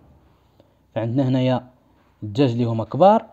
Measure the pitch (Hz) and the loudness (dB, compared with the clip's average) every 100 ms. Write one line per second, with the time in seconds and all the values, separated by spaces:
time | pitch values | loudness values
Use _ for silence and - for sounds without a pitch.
0 | _ _ _ _ _ _ _ _ _ - | _ _ _ _ _ _ _ _ _ -8
1 | 117 131 127 131 127 123 - _ _ _ | -4 -2 0 0 0 -2 -6 _ _ _
2 | _ - 107 104 135 117 120 113 107 135 | _ -16 -10 0 0 0 -2 -4 -6 2
3 | 190 220 - | 4 4 -2